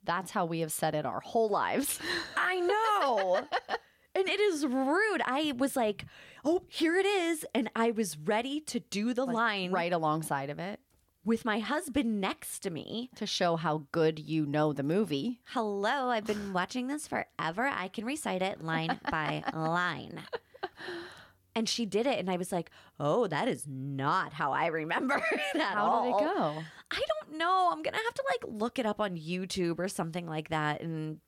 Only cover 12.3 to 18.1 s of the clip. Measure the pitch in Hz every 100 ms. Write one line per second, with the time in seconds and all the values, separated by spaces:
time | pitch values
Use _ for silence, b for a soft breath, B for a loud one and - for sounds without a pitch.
12.3 | 330 - - 196 160 - - 247 - 208
13.3 | - 175 165 160 156 143 165 160 160 151
14.3 | 156 147 147 151 139 139 170 208 143 180
15.3 | 247 - 254 220 202 202 277 254 233 214
16.3 | 208 202 185 185 254 254 294 - 240 -
17.3 | _ 160 175 262 - 190 - 214